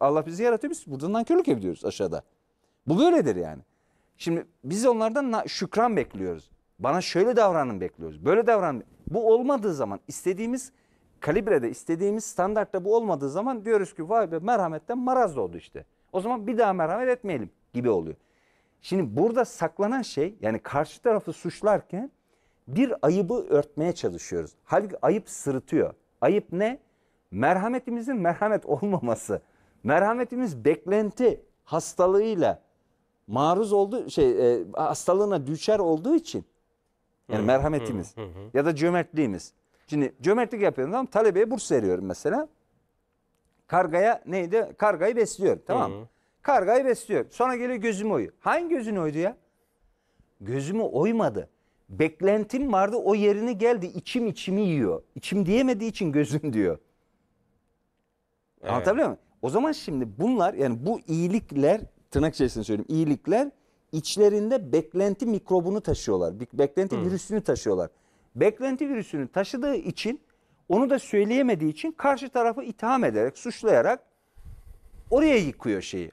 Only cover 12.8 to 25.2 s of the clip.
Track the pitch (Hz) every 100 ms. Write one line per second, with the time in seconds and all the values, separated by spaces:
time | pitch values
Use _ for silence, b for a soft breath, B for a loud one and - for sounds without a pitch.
12.8 | 180 226 220 156 139 151 240 247 208 220
13.8 | 185 - 160 226 190 165 190 240 175 156
14.8 | - 247 254 262 220 139 95 85 - -
15.8 | - _ _ 185 202 247 202 226 220 185
16.8 | 160 202 254 247 202 147 95 _ _ 123
17.8 | 123 98 80 76 _ _ _ _ _ _
18.8 | - 190 143 107 208 233 233 - 165 -
19.8 | 202 262 220 - 160 208 107 107 - 139
20.8 | 151 - 240 214 - 156 175 - 208 190
21.8 | - 175 277 _ _ _ _ _ - 143
22.8 | 262 - 147 180 175 165 - 143 147 -
23.8 | 165 - 107 85 - 87 78 _ - 175
24.8 | 202 - 139 170